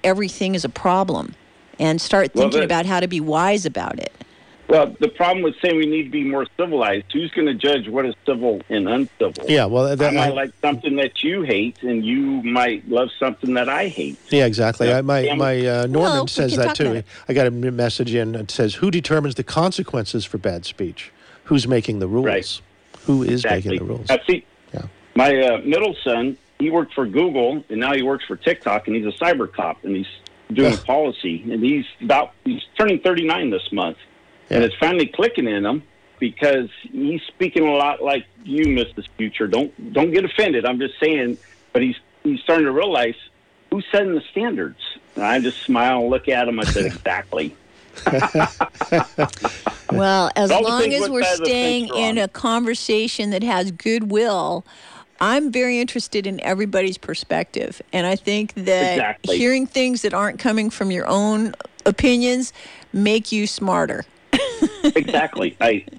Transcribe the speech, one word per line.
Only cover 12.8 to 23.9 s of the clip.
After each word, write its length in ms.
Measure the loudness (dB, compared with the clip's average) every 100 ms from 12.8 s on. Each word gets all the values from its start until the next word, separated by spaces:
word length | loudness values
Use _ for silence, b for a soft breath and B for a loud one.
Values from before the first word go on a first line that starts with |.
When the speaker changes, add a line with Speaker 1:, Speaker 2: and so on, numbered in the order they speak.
| -2
Speaker 2:
love 200 | 0 0 -2
something 340 | -4 -2 -2
that 160 | 0 0
I 200 | -2 -4
hate. 280 | -4 -8 -10 0
Speaker 3:
Yeah, 140 | 2 4
exactly. 420 | 4 0 2 2
Speaker 2:
Yeah. 100 | 2
Speaker 3:
I, 40 |
my, 180 | 2 2
Speaker 2:
Yeah. 160 | 0 0
Speaker 3:
my, 180 | 0 2 0
uh, 180 | 0 0
Norman 140 | 2 2
Speaker 1:
Well, 100 | 2
we 60 | -2
Speaker 3:
says 220 | -2 0
Speaker 1:
can 60 | 2
Speaker 3:
that 40 | 0
Speaker 1:
talk 60 | 2
Speaker 3:
too. 60 | 0
Speaker 1:
about 100 | -2
it. 80 | -6 B B
Speaker 3:
I 40 |
got 100 | 2
a 80 | 2
m-, 240 | 2 -2 0
message 400 | 0 0 0 0
in 160 | 0
that 180 | -4 -6
says, 260 | -2 0 0
"Who 140 | 0
determines 460 | 0 0 0 0 -4
the 80 |
consequences 840 | -4 0 0 0 -4 -4 -4 -4 -4
for 140 | -4
bad 260 | -4 -4 -8
speech? 460 | -8 -8 -8 -16 -20 B B B
Who's 220 | 0 2
making 320 | 0 0 -2
the 80 | -2
rules? 180 | 0 0
Speaker 2:
Right. 360 | 0 -2 -10 -14 _ _ -8 0
Speaker 3:
Who 160 | 2
is 240 | 2 0 0
Speaker 2:
Exactly. 260 | 0 -2
Speaker 3:
making 140 | -4
the 60 | -4